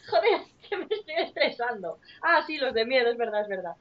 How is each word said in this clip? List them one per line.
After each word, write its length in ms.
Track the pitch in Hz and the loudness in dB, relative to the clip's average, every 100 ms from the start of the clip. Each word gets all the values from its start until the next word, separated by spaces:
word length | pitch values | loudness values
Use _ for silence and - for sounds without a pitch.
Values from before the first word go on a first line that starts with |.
| - | -2
"Joder, 320 | - 427 330 - _ - | 2 4 2 0 _ -10
que 100 | 381 | -8
me 60 | - | -4
estoy 260 | 427 - 320 | -6 -4 -4
estresando". 800 | - - 277 - 240 220 170 - - - | -4 0 -2 0 -4 -4 -8 -12 -16 -4
"Ah, 180 | 330 330 311 | 2 2 2
sí, 100 | 302 | -2
los 160 | 254 | -2
de 120 | 220 226 | 0 2
miedo, 240 | 262 233 | 2 2
es 60 | 233 | 2
verdad, 240 | 233 208 | 0 0
es 60 | 208 | -2
verdad". 240 | 190 175 - | -4 -8 -12